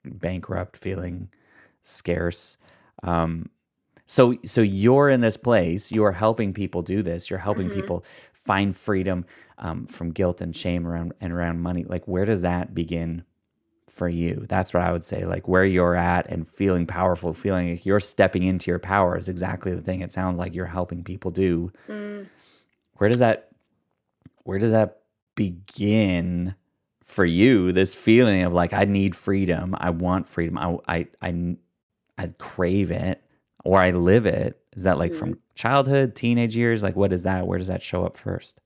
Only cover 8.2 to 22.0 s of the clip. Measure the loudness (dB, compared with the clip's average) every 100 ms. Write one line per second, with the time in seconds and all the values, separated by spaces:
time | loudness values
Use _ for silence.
8.2 | -20 _ -2 0 0 -4 -2 -2 0 -4
9.2 | -6 -18 _ -12 -10 -8 -10 -10 -8 0
10.2 | -2 -2 -8 -6 -4 -4 -4 -6 -6 -8
11.2 | -8 -4 -2 -2 -4 -4 -4 -8 -4 -2
12.2 | 0 0 0 -2 -4 -6 -4 -4 -4 -8
13.2 | -12 _ _ _ _ _ _ -6 -4 -2
14.2 | -4 -4 -2 -2 0 0 0 -2 -4 -6
15.2 | -4 -6 2 4 4 4 4 4 2 0
16.2 | -2 -8 -10 -2 0 2 0 0 0 0
17.2 | -4 -4 -2 -2 -2 -4 0 0 0 2
18.2 | 2 4 0 0 -2 -4 0 2 2 0
19.2 | -6 -6 -6 -4 -6 -6 -6 -6 -6 -4
20.2 | -4 -4 -6 -6 -8 -6 -6 -8 -10 -10
21.2 | -8 0 0 0 -4 _ -16 -12